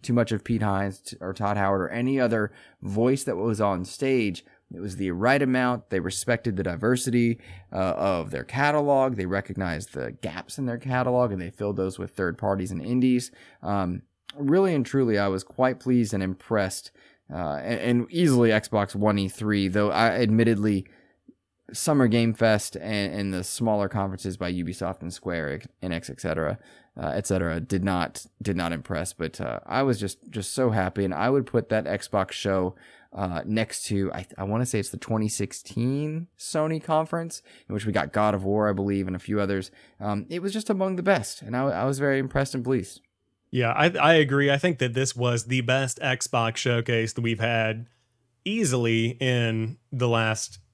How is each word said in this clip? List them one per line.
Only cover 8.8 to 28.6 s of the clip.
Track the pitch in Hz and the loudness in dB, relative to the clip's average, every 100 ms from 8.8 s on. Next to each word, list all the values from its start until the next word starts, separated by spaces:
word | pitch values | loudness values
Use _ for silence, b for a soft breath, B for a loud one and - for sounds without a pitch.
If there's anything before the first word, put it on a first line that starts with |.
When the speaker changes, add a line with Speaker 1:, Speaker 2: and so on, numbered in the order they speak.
| 147 139 131 | 4 4 2
Speaker 1:
They | 110 90 | 0 -2
recognized | 98 - - 90 78 104 | -2 -4 -4 -4 -4 -6
the | 69 60 - | -8 -8 -8
gaps | 95 85 - - | -10 -10 -12 -6
in | 131 | -6
their | 120 | -6
catalog, | 131 127 127 123 123 | -2 0 2 2 2
and | 95 | -2
they | 87 | -8
filled | - 104 98 | -6 -4 -2
those | 95 95 | -4 -4
with | 92 | -10
third | - 92 - | -4 -4 -2
parties | 104 98 95 | -2 -2 -4
and | 90 | -6
indies. | 82 123 127 123 120 B B B | -2 2 4 2 -2 B B B
Um, | - 101 92 90 _ _ - 143 | -4 -2 -2 -4 _ _ -20 -6
really | 139 175 196 | 2 4 4
and | 151 | 2
truly, | 120 139 123 104 | 0 2 2 2
I | 101 | 2
was | 95 | 0
quite | - - 127 127 | -4 0 0 2
pleased | 127 123 107 | 2 2 2
and | 104 | 0
impressed, | 95 95 - 110 95 - - b b b _ | -2 -4 -2 0 0 -4 -12 b b b _
uh, | 85 80 73 | -6 -4 -4
and, | 80 117 | -4 -2
and | 120 120 120 | 2 2 2
easily | 170 170 127 117 | 2 4 6 6
Xbox | 107 - 107 98 101 | 4 2 0 0 2
One | 104 101 | 2 2
E | 95 | 0
three, | - 107 104 95 | -2 0 2 2
though | 101 104 | 2 2
I | 78 113 95 | 4 2 4
admittedly | 113 110 113 107 107 101 - b b b - _ _ _ - | 4 6 4 4 2 0 -2 b b b -20 _ _ _ -14
Summer | - - 147 123 | -4 2 4 4
Game | 117 117 | 4 2
Fest | 107 117 107 - 78 | 4 4 4 0 -8
and, | 85 107 98 | -4 -2 -2
and | 92 98 | -2 -2
the | 90 | -4
smaller | 92 - 117 104 98 | -4 -2 0 2 0
conferences | 107 98 95 98 92 | 0 -2 -4 -8 -6
by | 90 | -4
Ubisoft | 90 85 90 92 95 | -4 -4 -4 -6 -6
and | 87 | -10
Square | 87 92 87 73 71 - _ | -8 -6 -4 -4 -6 -10 _
Enix, | 92 82 - | -6 -6 -8
et | 67 | -8
cetera, | 87 80 78 110 B B B - | -4 -2 -2 -4 B B B -8
uh, | 78 | -4
et | 76 - | -4 0
cetera, | 92 85 82 | 0 0 -4
did | 82 98 | -2 -2
not, | 95 90 82 - - _ | 0 0 -2 -6 -16 _
did | 104 | -4
not | 90 | -2